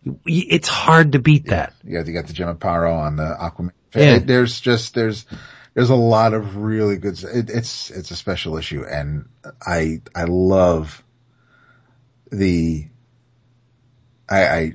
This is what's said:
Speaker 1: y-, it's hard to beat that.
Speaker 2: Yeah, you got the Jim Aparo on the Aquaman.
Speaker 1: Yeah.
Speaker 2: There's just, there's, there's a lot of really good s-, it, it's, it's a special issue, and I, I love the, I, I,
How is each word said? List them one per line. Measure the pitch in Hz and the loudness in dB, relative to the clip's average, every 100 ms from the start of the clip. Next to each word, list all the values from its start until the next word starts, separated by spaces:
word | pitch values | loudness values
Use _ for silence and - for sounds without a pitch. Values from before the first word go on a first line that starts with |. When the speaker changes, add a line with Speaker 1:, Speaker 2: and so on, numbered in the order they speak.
| - | -14
Speaker 1:
y-, | 139 - | -12 -4
it's | 165 180 170 - | -2 0 -2 -2
hard | - - 160 156 | -2 4 6 6
to | 135 | 4
beat | 123 147 - | 4 4 4
that. | 90 69 - - | -2 -4 -10 -10
Speaker 2:
Yeah, | 85 | -8
you | 80 | -6
got | 82 78 | -6 -8
the | |
Jim | 80 87 | -8 -8
Aparo | 82 95 85 82 | -4 -4 0 0
on | 82 76 76 | 0 -2 -4
the | 78 - | -4 -6
Aquaman. | 85 - 87 - _ - | -10 -8 -10 -10 _ 4
Speaker 1:
Yeah. | 147 127 | 6 6
Speaker 2:
There's | - 127 123 - | 4 2 2 0
just, | 127 117 - | 0 0 -2
there's, | - 113 107 - - - - - | -2 -2 -4 -12 -20 -20 -20 -8
there's | - 120 | 0 2
a | 131 | 4
lot | 117 110 113 | 4 4 4
of | 110 104 98 | 0 -4 -6
really | 107 110 104 98 | -4 -2 -2 -2
good | 101 | -4
s-, | 87 | -8
it, | 92 120 113 | -6 -6 -4
it's, | 120 117 - - | -6 -6 -10 -12
it's | - - | -14 -12
a | 80 | -10
special | - 90 85 80 | -8 -6 -6 -8
issue, | 78 73 | -8 -10
and | 64 73 71 73 - _ - - - | -8 -8 -6 -8 -10 _ -20 -14 -6
I, | 82 80 80 - | -2 -2 -4 -10
I | 92 85 | -6 -2
love | 90 92 95 90 82 78 - _ _ _ _ _ _ _ _ _ _ _ _ _ | 0 2 4 4 2 -4 -14 _ _ _ _ _ _ _ _ _ _ _ _ _
the, | 101 98 87 82 80 76 _ _ _ _ _ _ _ _ _ _ _ _ _ - | -2 2 2 0 -4 -8 _ _ _ _ _ _ _ _ _ _ _ _ _ -2
I, | 98 87 | 2 2
I, | 80 80 | 2 -2